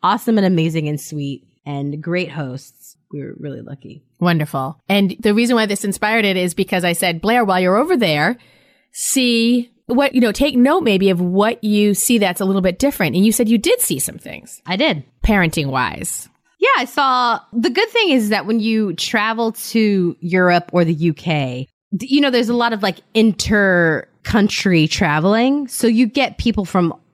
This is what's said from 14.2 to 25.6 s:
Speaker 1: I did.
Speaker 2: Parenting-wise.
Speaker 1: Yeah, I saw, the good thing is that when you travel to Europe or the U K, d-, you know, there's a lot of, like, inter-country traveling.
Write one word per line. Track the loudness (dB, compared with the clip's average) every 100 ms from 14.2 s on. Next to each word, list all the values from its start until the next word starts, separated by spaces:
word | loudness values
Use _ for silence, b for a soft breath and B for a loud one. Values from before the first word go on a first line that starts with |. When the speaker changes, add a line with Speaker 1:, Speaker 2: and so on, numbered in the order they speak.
| -16 -18 -18 -20 -8
Speaker 1:
I |
did. | -2 -2 -2 -8 _
Speaker 2:
Parenting-wise. | 0 2 2 0 -4 -2 -4 -4 -10 -10 -14 _ _ _
Speaker 1:
Yeah, | 0 0
I | 0
saw, | 0 0 2 2 -2 -4
the | -2 -2
good | 0 0
thing | 0 2
is | 2 2
that | -2 0
when | -2
you | 0 0 0
travel | -4 -4 -2 -2 -2 -4
to | -4 -4 0 2 2 0 -2
Europe | -2 2 4 2 0
or | 0
the | 2
U | 2 0
K, | -2 -2 -2 -2 -6 -10 _ _ -8
d-, | 0
you | 2
know, | 2
there's | 2 0
a |
lot | 0 0
of, | 0
like, | -4 -4 _
inter-country | 2 2 2 0 2 4 4 2 0 -6 _ -2 2 2 0 2 2 2
traveling. | 0 0 2 2 2 2 0